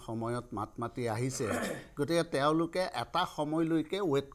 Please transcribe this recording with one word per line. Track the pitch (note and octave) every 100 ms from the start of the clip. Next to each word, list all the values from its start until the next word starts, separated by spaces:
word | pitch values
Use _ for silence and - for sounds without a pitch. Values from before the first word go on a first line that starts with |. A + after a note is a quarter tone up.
| -
সময়ত | A2+ A2+ A#2+ A#2+
মাত | G#2 G#2+ -
মাতি | D3+ - A#2
আহিছে, | G#2+ C3 C3 A2+ - - - - -
গতিকে | D3 E3+
তেওঁলোকে | E3 C#3+ D3 D#3+ E3 F#3
এটা | F#3 B2 A#2 E3+ F3+ -
সময়লৈকে | D3 D#3 D#3+ D#3+ D#3 G3
ৱেইট | F#3+ C#3 C#3